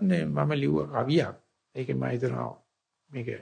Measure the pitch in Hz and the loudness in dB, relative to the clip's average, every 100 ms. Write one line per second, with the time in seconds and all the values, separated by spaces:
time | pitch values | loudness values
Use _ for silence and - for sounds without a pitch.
0 | 196 175 156 147 147 147 139 151 147 131 | 2 2 2 0 2 2 2 2 0 -2
1 | 127 160 110 - _ _ _ 131 127 131 | 2 2 2 -4 _ _ _ -8 -4 -2
2 | 127 123 127 123 120 - _ _ _ _ | -2 -2 -2 -2 -6 -8 _ _ _ _
3 | _ 131 117 110 | _ -10 -8 -8